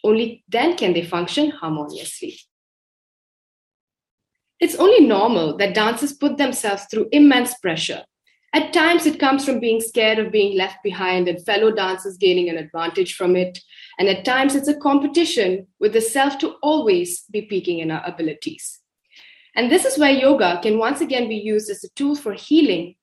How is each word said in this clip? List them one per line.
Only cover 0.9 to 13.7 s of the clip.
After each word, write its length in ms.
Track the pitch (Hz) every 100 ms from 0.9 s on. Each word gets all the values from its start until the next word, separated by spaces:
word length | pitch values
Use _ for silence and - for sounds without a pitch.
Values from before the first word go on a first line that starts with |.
they 100 | 170
function 480 | 170 175 175 285 302
harmoniously. 880 | 285 160 151 147 - - - - - _ _ _ _ _ _ _ _ _ _ _ _ _ _ _ _ _ _ _ _ _ -
It's 160 | 339 -
only 300 | 359 480 240
normal 500 | 196 226 202 156 156
that 180 | 202 202
dancers 380 | 214 233 285
put 240 | - 285 -
themselves 480 | 262 247 214 196 -
through 200 | 220 220
immense 420 | 294 294 247 240 -
pressure. 440 | 180 160 - - - _ _ _ _
At 200 | 302 311
times, 320 | 339 320 339 311
it 140 | -
comes 260 | 277 277 277
from 140 | 240
being 220 | 233 226
scared 360 | 226 233 220 220
of 140 | 220
being 260 | 214 202 190
left 240 | 196 -
behind 460 | 202 180 185 185 180
and 160 | 175 226
fellow 240 | 202 220
dancers 480 | 208 185 190 202 185
gaining 320 | 196 180 175
an 80 | 165
advantage 560 | 156 165 165 190 180
from 220 | - 180 180
it. 240 | 180 180 _